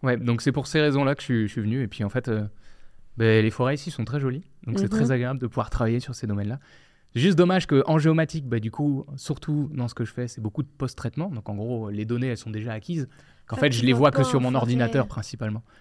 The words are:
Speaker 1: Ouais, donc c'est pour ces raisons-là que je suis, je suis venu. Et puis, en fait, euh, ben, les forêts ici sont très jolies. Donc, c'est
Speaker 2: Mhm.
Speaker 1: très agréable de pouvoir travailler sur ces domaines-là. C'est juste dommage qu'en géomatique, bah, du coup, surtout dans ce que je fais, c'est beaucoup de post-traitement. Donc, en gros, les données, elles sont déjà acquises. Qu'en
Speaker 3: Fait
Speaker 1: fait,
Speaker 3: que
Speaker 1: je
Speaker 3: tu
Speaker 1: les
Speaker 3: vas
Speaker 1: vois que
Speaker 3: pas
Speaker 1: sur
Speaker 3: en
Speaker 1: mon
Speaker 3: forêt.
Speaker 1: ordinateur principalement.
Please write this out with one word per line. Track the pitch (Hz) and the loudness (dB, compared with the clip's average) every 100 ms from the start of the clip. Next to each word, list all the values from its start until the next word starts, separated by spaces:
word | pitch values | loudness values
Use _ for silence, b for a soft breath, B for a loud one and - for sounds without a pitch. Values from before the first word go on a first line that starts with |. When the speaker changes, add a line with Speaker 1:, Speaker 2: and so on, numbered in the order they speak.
Speaker 1:
Ouais, | 135 123 | 0 0
donc | 120 117 | 2 2
c'est | 127 | 2
pour | 143 135 | 0 0
ces | 156 | 2
raisons-là | 151 139 139 139 | 4 4 2 0
que | |
je | - | 0
suis, | 120 107 | 0 0
je | |
suis | - | -2
venu. | 104 120 | -2 -2
Et | 117 | -4
puis, | - | -4
en | 104 | -4
fait, | 127 123 | -2 -2
euh, | 110 104 b b b b b - - | -2 -4 b b b b b -18 0
ben, | 113 110 | 4 6
les | 110 | 4
forêts | - 127 143 | 2 0 0
ici | 156 | -6
sont | - 110 | -6 -4
très | 143 | -2
jolies. | 135 127 - - - | -2 -4 -10 -16 -6
Donc, | 170 | -2
c'est | 196 | 0
Speaker 2:
Mhm. | |
Speaker 1:
très | 214 123 | 2 2
agréable | 131 123 135 | 2 0 -4
de | 123 | -4
pouvoir | - 107 | -4 -2
travailler | - 113 117 | 0 0 0
sur | 123 123 | -4 -8
ces | 110 | -4
domaines-là. | 101 101 135 b b b b b | -4 -4 -6 b b b b b
C'est | 117 | 0
juste | 160 165 | 2 6
dommage | 175 185 - | 6 4 4
qu'en | 139 - 160 | 2 4 4
géomatique, | 156 160 160 160 135 | 4 4 2 -2 -2
bah, | 117 | -2
du | 110 | -2
coup, | - 147 139 135 139 | -2 0 0 -4 -12
surtout | - 143 - 151 143 | -8 -8 -2 -2 -2
dans | 147 120 | -2 -6
ce | |
que | - 113 | -4 -6
je | |
fais, | - 123 | -4 -8
c'est | - | -6
beaucoup | 107 - | -6 -4
de | 139 | -8
post-traitement. | _ 131 - 117 123 180 | _ -8 -6 -8 -4 -6
Donc, | 135 - | -6 -8
en | 104 | -6
gros, | 110 120 107 | -4 -4 -4
les | 104 107 | -4 -2
données, | 120 127 | -2 -2
elles | 113 | -4
sont | - | -6
déjà | 110 110 | -8 -6
acquises. | 110 - 170 135 b b b b | -8 -6 -6 -6 b b b b
Qu'en | - | 0
Speaker 3:
Fait | |
Speaker 1:
fait, | 147 | 2
Speaker 3:
que | 120 | 4
Speaker 1:
je | |
Speaker 3:
tu | 123 | 4
Speaker 1:
les | |
Speaker 3:
vas | 127 | 6
Speaker 1:
vois | 147 | 4
que | 135 | 4
Speaker 3:
pas | |
Speaker 1:
sur | 135 139 | 2 2
Speaker 3:
en | |
Speaker 1:
mon | 127 | 2
Speaker 3:
forêt. | 131 | 0
Speaker 1:
ordinateur | 117 127 120 131 113 | 2 2 2 0 -2
principalement. | - 104 - 110 107 - b | -4 -10 -8 -6 -6 -8 b